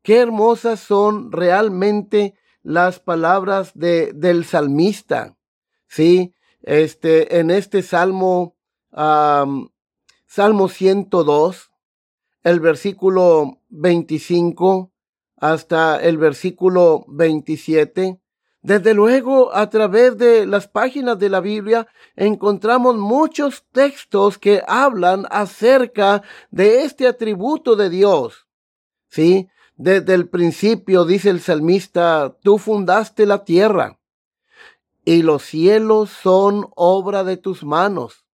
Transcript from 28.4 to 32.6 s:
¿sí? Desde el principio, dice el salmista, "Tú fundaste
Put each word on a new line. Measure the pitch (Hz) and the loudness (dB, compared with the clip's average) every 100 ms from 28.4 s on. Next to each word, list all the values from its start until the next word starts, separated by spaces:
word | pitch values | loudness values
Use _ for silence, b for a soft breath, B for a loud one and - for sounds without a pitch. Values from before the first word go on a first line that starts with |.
| _ _ _ _ _ _ _ | _ _ _ _ _ _ _
¿sí? | - 165 190 185 _ _ _ | 0 2 2 0 _ _ _
Desde | 143 190 180 | -2 0 2
el | 185 175 | 0 0
principio, | 180 170 160 202 220 - 185 165 | -2 -2 0 -2 -2 0 0 2
dice | 196 202 | 0 0
el | 175 | -2
salmista, | 180 156 160 190 185 175 170 160 139 _ | -4 -2 0 -2 -2 -2 0 0 -4 _
"Tú | 202 | 0
fundaste | 208 | 2